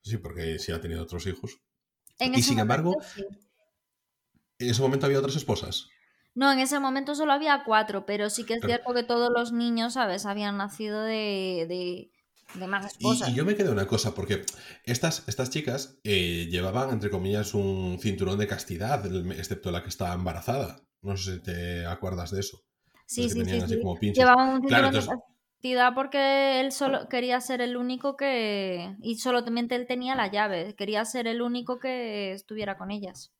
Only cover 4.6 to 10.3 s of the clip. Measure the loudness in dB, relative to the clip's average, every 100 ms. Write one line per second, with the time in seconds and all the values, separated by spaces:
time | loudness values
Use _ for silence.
4.6 | 0 4 4 4 4 4 2 -2 -2 -2
5.6 | -2 -6 -8 _ _ _ _ 2 4 4
6.6 | 2 0 0 -2 -4 -2 2 2 4 2
7.6 | 4 2 4 -4 -4 -2 -2 -2 -4 -2
8.6 | 0 0 0 -2 2 2 4 2 0 0
9.6 | 2 2 0 0 0 0 -4